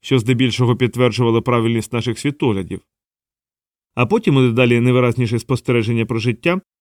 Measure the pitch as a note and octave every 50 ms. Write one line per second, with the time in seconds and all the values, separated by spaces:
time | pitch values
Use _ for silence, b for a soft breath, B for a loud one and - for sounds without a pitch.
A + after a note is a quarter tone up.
0 | - - C3+ B2 G2+ A#2 C3 A#2 C3 B2 G#2+ - B2+ A#2+ A#2+ - B2 A#2 A2 A#2+
1 | B2+ A#2+ G2+ A2+ B2 A#2 A2+ A#2 - B2+ B2 A#2 A2+ A#2 A#2 A2+ G#2 - - A#2
2 | G#2+ B2 A2 - - C#3+ C#3 - D#3 B2 G#2 F#2+ F2+ - F#2+ - - _ _ _
3 | _ _ _ _ _ _ _ _ _ _ _ _ _ _ _ _ _ _ _ B2
4 | B2 - G#3 A#3+ - F#3 C#3+ C3+ B2+ B2 A2+ B2 B2+ A#2+ A#2+ A#2+ A#2+ B2+ B2 B2+
5 | B2 A#2+ G#2+ A#2+ B2 G#2 A#2+ A2+ - - C3 A#2+ - - B2 A#2+ G#2+ A2+ A#2 A2+
6 | A2 G#2 A2+ A2+ G#2+ B2 A2 - - E3+ F3 F#3+ - _ _ _